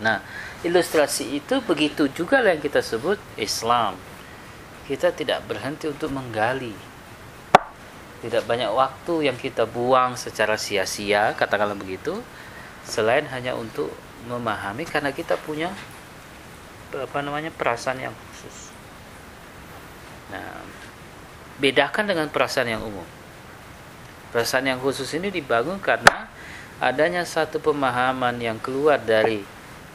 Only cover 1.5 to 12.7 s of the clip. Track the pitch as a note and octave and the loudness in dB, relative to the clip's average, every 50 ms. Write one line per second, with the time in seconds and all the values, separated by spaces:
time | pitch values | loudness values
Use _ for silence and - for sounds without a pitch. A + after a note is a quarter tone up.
1.5 | B3+ C4+ - - E3 D3 D3+ D3 - - D3+ C#3 - - F3 - C#4 C4+ A#3 G3 | 0 2 4 2 2 4 2 2 4 4 2 2 2 0 0 4 4 6 6 6
2.5 | E3+ D3+ C#3+ C#3+ - C3 - - A#2 A2+ C3 F3 G#3 - - - - - A2 G2 | 4 4 2 2 2 2 2 2 -2 0 2 0 0 0 -2 -10 -6 -4 -2 -2
3.5 | - - A2+ A2+ A#2+ A#2+ A2 G2 F#2 F#2+ - - - - - - - - - - | -2 0 2 4 4 4 4 2 -2 -4 -10 -14 -16 -16 -16 -16 -16 -16 -16 -16
4.5 | - - - - - - - - C#3 C3 - F3 F3 - D3 A#2 F2+ D2 - - | -16 -16 -16 -16 -16 -12 -6 -6 -2 2 2 2 2 2 0 0 0 -2 -2 -6
5.5 | A2+ G#2 A#2 C3+ D#3 D3 - D#3 C#3 C#3+ D#3+ C#3+ C#3 C3+ B2+ A#2+ A2 G#2+ G#2+ A#2+ | -6 -4 -4 -6 -6 -4 -4 -6 -4 -4 -4 -4 -4 -4 -6 -4 0 0 2 2
6.5 | C3 C3 B2+ A#2 G2 F2 - - - - - - - - - - - - - - | 2 0 -4 -6 -8 -10 -14 -16 -18 -18 -18 -18 -18 -18 -16 -16 -16 -16 2 6
7.5 | - - - - - - - - - - - - - - - A2+ A2+ A2 G#2+ A2+ | 6 6 6 4 -14 -16 -18 -16 -16 -16 -16 -16 -12 -8 -4 0 0 2 2 2
8.5 | A#2 A#2+ A#2+ G2+ G#2+ C3 C3+ C3 - - - F3 E3+ D#3+ D3 C3+ B2 A#2 - C3 | 2 2 2 2 4 4 4 2 0 -4 -2 0 0 2 2 2 0 0 -4 -4
9.5 | - - A2+ A2 A2+ A#2+ A#2+ B2 C3 B2+ B2+ B2+ A#2+ A#2+ - A2+ - - G#2+ G#2+ | 0 0 0 0 0 0 4 6 6 6 6 4 2 -4 -8 -4 0 2 2 4
10.5 | G#2+ G#2 - - G#2 G2 F#2 - - - G#2 G2+ G#2 G#2 G#2+ B2 D#3 - A#2+ - | 2 2 0 0 2 2 2 0 -2 -2 2 4 4 6 6 4 4 2 2 4
11.5 | - G2+ G#2 G#2 G2+ G2 G2 F#2+ F#2+ F#2 - D3+ F#3+ A3+ B3 - - - - - | 4 4 2 2 0 -4 -6 -8 -8 -6 -4 -6 -6 -6 -8 -12 -14 -16 -16 -16
12.5 | - - - - | -14 -14 -14 -16